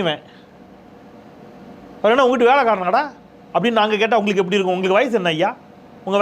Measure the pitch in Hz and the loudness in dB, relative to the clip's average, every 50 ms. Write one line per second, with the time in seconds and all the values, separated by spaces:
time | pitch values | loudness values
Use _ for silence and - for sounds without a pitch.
0 | 185 160 147 - - - - - - - - - - - - - - - - - | 0 -2 -4 -6 -8 -18 -20 -20 -20 -20 -20 -20 -20 -20 -20 -20 -20 -20 -20 -20
1 | - - - - - - - - - - - - - - - - - - - - | -20 -20 -20 -20 -20 -20 -20 -20 -20 -20 -20 -20 -20 -20 -20 -20 -20 -20 -8 -4
2 | - 208 240 285 262 240 262 247 240 240 269 285 233 226 214 190 180 175 - 277 | -2 0 2 2 2 2 2 2 2 4 4 4 2 0 0 -2 0 0 0 0
3 | 302 269 - - - - - - - - - 175 196 240 226 220 208 214 214 196 | 0 -2 -8 -18 -20 -20 -20 -20 -10 -6 -4 -2 0 0 0 0 0 0 0 -2
4 | 220 208 233 214 202 208 190 196 185 180 208 202 185 185 180 185 185 185 190 220 | 0 0 0 0 0 0 -2 -2 -2 0 0 -2 -2 -2 -2 -2 -2 0 0 0
5 | 277 254 233 202 175 170 160 156 185 214 254 - - - - - - - - - | 0 0 -2 -2 -2 -2 -2 -2 -2 -4 -4 -8 -16 -20 -20 -20 -20 -20 -20 -14
6 | - 190 196 202 | -8 -2 0 2